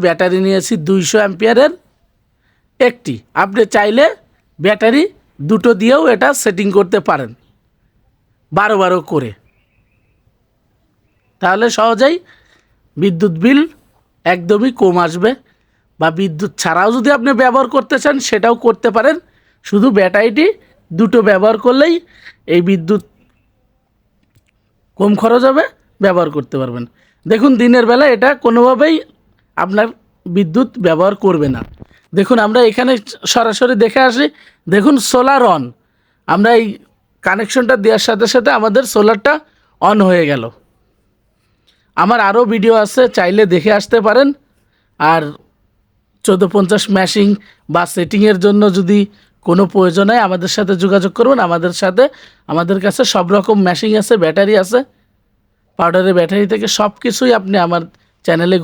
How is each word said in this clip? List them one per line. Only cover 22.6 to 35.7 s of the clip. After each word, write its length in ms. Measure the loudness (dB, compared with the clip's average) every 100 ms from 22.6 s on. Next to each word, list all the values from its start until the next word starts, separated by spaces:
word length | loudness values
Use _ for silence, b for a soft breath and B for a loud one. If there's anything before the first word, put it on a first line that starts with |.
| 0
বিদ্যুৎ 340 | -2 -2 -4 -6 _ _ _ _ _ _ _ _ _ _ _ _ _ _ _ _ _ _ -4
কম 120 | -2 0
খরচ 220 | 2 2 2
হবে, 140 | 0 -2 -6 _ -4
ব্যবহার 260 | 0 0 -2 -4
করতে 200 | -8 -6
পারবেন। 220 | -8 -8 -14 _ _ _ -4
দেখুন, 260 | 0 2 2
দিনের 240 | 4 2 2
বেলা 140 | 2 2 2
এটা 140 | 0 0 0
কোনোভাবেই 500 | 2 2 2 2 0 -6 _ _ _ _ -8
আপনার 300 | -4 -2 -2 -6 _ _ -6
বিদ্যুৎ 440 | -2 -2 0 -2 -2 -2
ব্যবহার 300 | 2 0 0 -2
করবে 220 | 0 -2 -4
না। 60 | -10 -20 b b b -4
দেখুন, 200 | 0 0 2
আমরা 140 | 2 2
এখানে 240 | 2 -2 -2 -6 -10 -4
সরাসরি 420 | -2 0 0 0 2
দেখে 180 | 0 2 2
আসি। 160 | 2 -2 b b b -2
দেখুন, 220 | 2 2 2 2
solar 300 | 0 2 2 2 0
on, 80 | -4